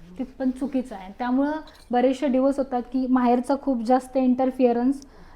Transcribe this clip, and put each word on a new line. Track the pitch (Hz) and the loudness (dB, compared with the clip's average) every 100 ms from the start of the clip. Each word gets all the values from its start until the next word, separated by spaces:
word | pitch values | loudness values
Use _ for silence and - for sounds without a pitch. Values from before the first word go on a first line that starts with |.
| 165 - | -18 -12
तिथपण | 254 - 262 | -12 -4 -4
चुकीचं | 254 277 262 254 196 | -4 -4 -4 -6 -10
आहे. | 185 196 | -16 -8
त्यामुळं | 240 254 277 311 302 - - | -2 0 0 -2 -8 -20 -4
बरेचसे | 247 254 262 302 | 2 2 2 0
डिव्होर्स | 254 269 277 | 2 2 0
होतात | 269 247 | -2 -4
की | 240 262 254 | -4 -4 0
माहेरचा | 254 247 247 247 277 | 2 4 2 2 -2
खूप | 285 254 | -2 -2
जास्त | 220 254 254 277 | 2 0 0 0
इंटरफिअरन्स | 254 247 262 254 247 233 247 277 - - - | 2 2 0 2 2 2 0 -2 -6 -20 -20